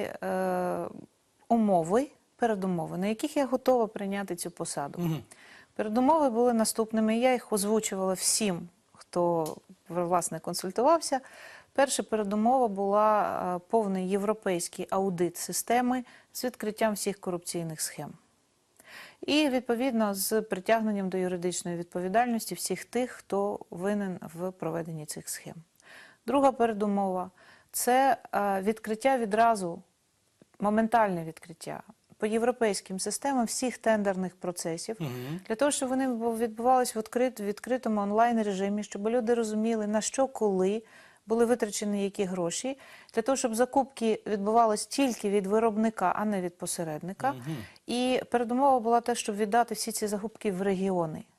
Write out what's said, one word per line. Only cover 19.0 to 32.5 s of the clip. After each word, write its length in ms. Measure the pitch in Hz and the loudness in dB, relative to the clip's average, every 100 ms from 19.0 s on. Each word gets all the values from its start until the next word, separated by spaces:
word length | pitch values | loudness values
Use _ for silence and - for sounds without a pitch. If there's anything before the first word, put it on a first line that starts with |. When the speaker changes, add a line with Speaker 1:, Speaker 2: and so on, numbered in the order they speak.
| - - - | -20 -10 0
Speaker 1:
І, 220 | 285 302 | 2 4
відповідно, 680 | 254 247 226 269 226 214 | 2 0 0 0 2 0
з 280 | 196 190 220 | 0 -2 -2
притягненням 640 | 214 185 185 226 220 202 190 | -2 -4 2 2 2 0 -2
до 100 | 190 | -2
юридичної 580 | 180 180 180 170 175 170 | -2 -2 -2 -4 -4 -6
відповідальності 800 | 170 185 185 208 247 226 - | -6 -6 0 2 2 0 -4
всіх 300 | 180 - 185 | -6 -4 -6
тих, 260 | - 240 247 | -4 -4 -4
хто 500 | - - 196 202 208 - | -6 -6 -2 -2 -4 -10
винен 480 | 175 190 208 196 180 - | -6 -4 -2 -4 -6 -10
в 160 | 165 180 | -8 -8
проведенні 560 | 185 165 170 165 160 151 | -6 -4 -4 -6 -10 -10
цих 220 | - - | -12 -10
схем. 260 | - - 156 - _ - - - _ - | -12 -12 -18 -20 _ -20 -20 -20 _ -2
Друга 260 | 269 269 | 4 4
передумова — 800 | 247 233 214 208 202 196 185 185 _ - - _ | 4 2 2 0 0 0 -2 -6 _ -20 -20 _
це, 440 | - - 254 269 - - | -4 2 4 4 2 0
е, 260 | 202 202 190 | -2 0 0
відкриття 580 | 190 214 - 220 269 269 | 0 -2 -4 0 2 2
відразу, 640 | 226 214 233 220 180 170 - _ _ _ _ _ _ - | 2 4 4 4 -2 -8 -14 _ _ _ _ _ _ -4
моментальне 640 | 202 214 226 233 208 180 | 0 2 4 4 4 0
відкриття 580 | 160 160 - 160 - 147 - - _ - | -6 -12 -18 -16 -12 -12 -14 -20 _ -6
по 80 | 214 | -2
європейським 720 | 220 233 | 0 0